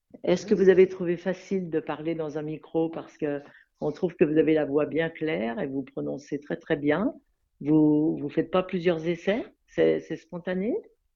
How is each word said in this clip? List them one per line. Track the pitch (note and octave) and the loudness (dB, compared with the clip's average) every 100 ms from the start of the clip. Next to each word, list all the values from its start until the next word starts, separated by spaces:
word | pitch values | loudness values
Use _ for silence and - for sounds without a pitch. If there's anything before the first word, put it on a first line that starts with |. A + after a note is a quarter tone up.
| _ - | _ -8
Est-ce | - F3 - | 0 0 2
que | |
vous | G3+ F#3+ | 4 6
avez | F#3 F#3 | 8 6
trouvé | - F3 F3 | 4 -4 -4
facile | F#3+ F3+ - F#3+ E3+ | -4 -6 -4 -4 -2
de | D#3 | -4
parler | D#3 D3+ D#3 | -4 -6 -4
dans | E3 D#3 D3+ | -4 -4 -6
un | |
micro ? | D3+ D#3 - E3 E3 | -8 -10 -4 -2 -2
Parce | D#3+ - - | -4 -12 -6
que | D3 C#3+ - - _ - | -4 -4 -8 -20 _ -8
on | D3 | -6
trouve | D3 F3+ | -2 -4
que | - | 2
vous | D#3 D#3 | 2 4
avez | D3+ | 4
la | D#3 | 4
voix | C#3 C#3+ D3 | 2 0 0
bien | D3 E3 | 0 -4
claire | E3 D#3 E3+ A3+ A#3 | -4 -4 -2 -4 -4
et | D3 | -6
vous | C3+ | -6
prononcez | C3+ - C#3+ C#3+ - C#3+ | -8 -8 -8 -8 -8 -10
très, | - E3 | -6 -10
très | - D#3 | -4 -4
bien. | C#3+ D#3 B3 E4 _ _ _ _ | 0 0 -2 -6 _ _ _ _
Vous, | C#3 D#3 D3+ D3+ D#3 D#3+ | 2 4 6 4 2 -2
vous | C#3 | -4
faites | - D#3+ | -4 -2
pas | F#3 | -2
plusieurs | F#3 F#3 E3+ E3 D#3+ | -2 -2 0 0 -2
essais ? | E3+ - A3+ G4 _ _ | -4 -2 -2 -4 _ _
C'est, | - D#3+ D#3 | 0 2 2
c'est | - D#3+ | -4 -12
spontané ? | _ F3 F3+ F#3 G#3 G#4 - _ _ | _ -12 -6 -4 -4 -6 -8 _ _